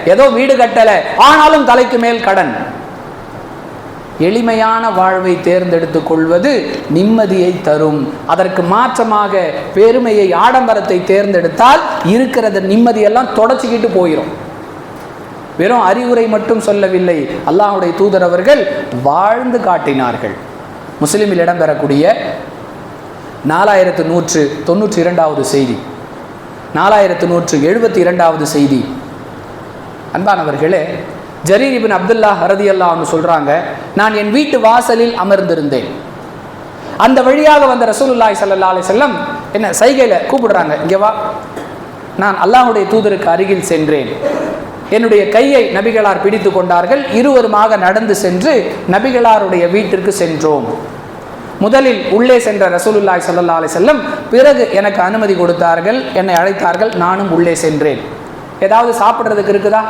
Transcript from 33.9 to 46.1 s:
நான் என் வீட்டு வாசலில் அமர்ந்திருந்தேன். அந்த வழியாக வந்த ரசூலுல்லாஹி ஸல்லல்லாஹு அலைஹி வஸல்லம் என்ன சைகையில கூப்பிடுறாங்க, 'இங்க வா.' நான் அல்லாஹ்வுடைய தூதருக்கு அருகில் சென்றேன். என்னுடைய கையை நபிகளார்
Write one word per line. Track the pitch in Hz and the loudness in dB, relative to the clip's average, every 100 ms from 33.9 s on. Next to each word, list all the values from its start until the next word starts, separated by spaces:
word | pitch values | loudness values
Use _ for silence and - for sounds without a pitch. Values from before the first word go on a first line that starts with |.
| - | -2
நான் | 214 214 | 0 0
என் | 208 | 0
வீட்டு | 233 302 254 | 0 0 2
வாசலில் | 220 233 240 233 233 233 | 4 4 2 2 0 0
அமர்ந்திருந்தேன். | 190 196 185 165 147 139 - - - - - - - - - - - - | 0 0 2 -2 -2 -4 -4 -10 -14 -16 -16 -16 -18 -18 -18 -16 -12 0
அந்த | 226 262 | 2 4
வழியாக | 254 285 302 294 277 | 4 4 6 6 4
வந்த | 247 226 | 2 0
ரசூலுல்லாஹி | 208 269 247 220 196 | 0 0 2 2 2
ஸல்லல்லாஹு | 202 190 190 | 0 0 2
அலைஹி | 185 180 | 0 0
வஸல்லம் | 202 277 202 - - - | 0 0 -2 -6 -10 -8
என்ன | 208 214 | -4 -4
சைகையில | 170 233 269 240 175 - | 2 2 4 2 2 0
கூப்பிடுறாங்க, | 269 226 190 160 151 | 0 2 0 0 -2
'இங்க | 160 190 | 0 0
வா.' | 208 220 - - - - - - - - - - | 0 -2 -6 -10 -12 -14 -14 -14 -16 -16 -12 -4
நான் | 202 185 | -2 0
அல்லாஹ்வுடைய | 180 247 247 220 185 | 2 4 4 2 2
தூதருக்கு | 220 208 196 - | 0 2 0 0
அருகில் | 170 190 190 | 0 0 0
சென்றேன். | - 165 156 151 117 - 143 - - - - - - | 0 0 0 0 -2 -4 -4 -4 -6 -8 -12 -16 -4
என்னுடைய | 214 226 208 190 | 0 2 2 4
கையை | 220 277 277 226 175 | 2 4 4 2 0
நபிகளார் | 214 220 208 | 0 2 0